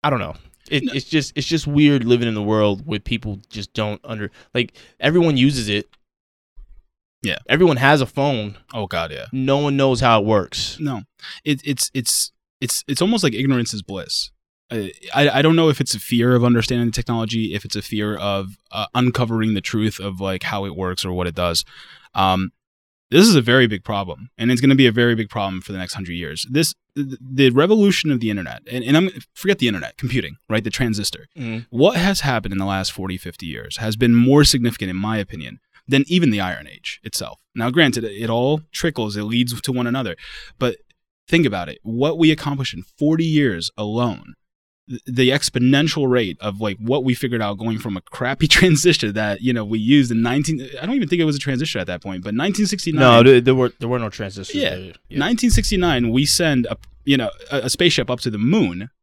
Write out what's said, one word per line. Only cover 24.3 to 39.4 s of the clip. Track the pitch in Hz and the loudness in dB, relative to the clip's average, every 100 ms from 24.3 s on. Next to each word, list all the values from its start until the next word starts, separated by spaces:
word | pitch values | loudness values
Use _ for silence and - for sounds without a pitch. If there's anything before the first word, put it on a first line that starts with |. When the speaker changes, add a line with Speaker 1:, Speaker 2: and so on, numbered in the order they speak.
| _ | _
Speaker 2:
and | 117 | 0
it's | 123 | 2
gonna | 135 135 | 4 6
be | 127 | 4
a | |
very | 113 120 113 | 4 2 0
big | 107 | -4
problem | 117 98 92 | -6 -6 -6
for | - | -10
the | 95 | -10
next | 90 | -10
hundred | - 90 85 | -10 -8 -8
years. | 80 78 - | -8 -10 -4
This, | 135 151 - _ - | 0 0 -4 _ -8
the, | 139 131 | -8 -8
the | 131 131 135 | -8 4 6
revolution | 123 170 220 202 185 156 | 6 4 4 4 2 0
of | 127 | -2
the | 110 | -2
internet, | 101 80 58 - | -4 -6 -12 -10
and, | 123 | -8
and | 120 151 | 2 2
I'm, | 185 160 - | 2 -4 -18
forget | - 190 196 | -8 -4 0
the | 120 | 0
internet, | 95 62 - | -2 -8 -8
computing, | 127 123 85 - _ | -4 -4 -6 -14 _
right? | 110 | -4
The | 107 | -2
transistor. | - 120 107 98 - - - | -2 -2 -2 -4 -8 -20 -12
Speaker 1:
Mm-hmm. | 120 113 120 | -10 -10 -8
Speaker 2:
What | 123 165 180 | 2 4 4
has | 180 196 | 0 0
happened | 139 120 101 | -2 -4 -4
in | 95 | -4
the | 98 | -4
last | 95 95 | -4 -6
forty, | - 95 92 | -8 -8 -8
fifty | 90 - 85 | -12 -12 -12
years | 60 - - | -12 -12 -8
has | 110 107 | -6 0
been | 120 | 4
more | 117 123 139 | 6 6 6
significant, | 143 135 117 - 95 | 6 4 -2 -4 -8
in | 92 | -6
my | 107 110 | -4 -4
opinion, | 101 80 67 53 _ _ - | -6 -10 -14 -18 _ _ 0
than | 135 143 | 0 2
even | 180 165 | 2 2
the | 104 | 2
Iron | 92 90 - | -2 -6 -12
Age | 50 - - 110 | -16 -16 -14 -10
itself. | - - - _ - | -10 -10 -14 _ -6
Now, | 117 | -2
granted, | 131 147 120 | 2 2 0
it, | 113 101 | -6 -6
it | 113 | -4
all | 117 131 151 156 | 0 0 -2 -6
trickles, | - 170 139 110 101 | -6 -4 -4 -6 -4
it | |
leads | 104 117 | -4 0